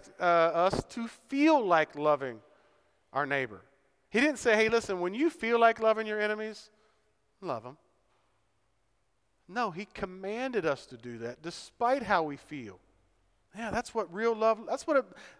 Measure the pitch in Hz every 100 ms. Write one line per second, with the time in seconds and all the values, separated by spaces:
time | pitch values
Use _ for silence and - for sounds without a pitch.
0 | - - 180 170 165 165 180 - - -
1 | 233 - - 277 302 302 208 165 151 147
2 | 151 147 135 113 - _ _ _ _ _
3 | _ 135 143 139 127 95 - _ _ _
4 | _ 214 294 262 240 214 220 233 220 190
5 | 175 214 320 - 226 233 233 226 220 214
6 | 220 214 214 214 214 214 - _ _ _
7 | _ _ _ _ 185 120 117 151 _ _
8 | _ _ _ _ _ _ _ _ _ _
9 | _ _ _ _ - 202 226 165 208 -
10 | 190 185 190 220 262 240 160 139 - 123
11 | 120 117 117 127 160 - - - 240 269
12 | 208 190 156 139 - 147 110 92 _ _
13 | _ _ _ _ _ 196 226 202 247 226
14 | 175 180 233 220 220 220 240 269 - 285
15 | - - - -